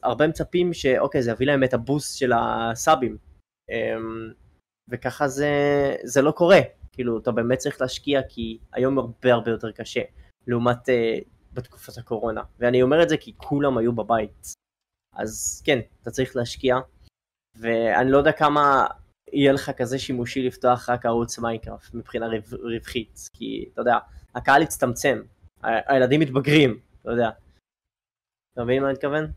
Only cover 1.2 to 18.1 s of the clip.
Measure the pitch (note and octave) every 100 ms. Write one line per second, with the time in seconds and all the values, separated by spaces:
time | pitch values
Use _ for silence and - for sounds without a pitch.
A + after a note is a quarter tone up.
1.2 | A#2+ A2 C3 C#3+ C3 A#2+ A#2 D3 - -
2.2 | C3 A#2 A#2 A2+ A#2 A#2 - D#3 A#2 G#2+
3.2 | - _ _ _ - A2+ A2+ A2+ A2+ A2+
4.2 | A2+ G2 _ _ _ _ - B2 B2 -
5.2 | C#3+ C3+ D3 C#3+ C#3+ C#3+ C#3 - A#2+ C3+
6.2 | C#3+ D3+ F3 F#3 A#2 - - - A#2+ A2+
7.2 | B2 A2+ A#2 B2+ - - B2+ - - C#3
8.2 | B2+ - A2+ A2+ - - B2+ C3+ A#2 A#2
9.2 | B2+ A#2+ A2 A2 A2+ G#2 A2+ A#2+ - -
10.2 | - _ - A#2+ A#2+ A#2+ C3+ B2 A2+ A2+
11.2 | - _ _ B2+ B2 - - B2 A#2+ A2
12.2 | A#2 G#2+ G#2 - A#2+ B2 B2+ D#3 E3 D#3
13.2 | - - - C#3+ C#3+ B2 A#2 A#2 G#2 A#2
14.2 | G#2+ - - - _ _ _ _ _ -
15.2 | A2 A2 - - - C3 - _ A#2 B2
16.2 | B2+ B2+ A#2+ - C3 B2 C3 _ - _
17.2 | _ _ _ A2 A2+ A2+ A#2 F2+ C3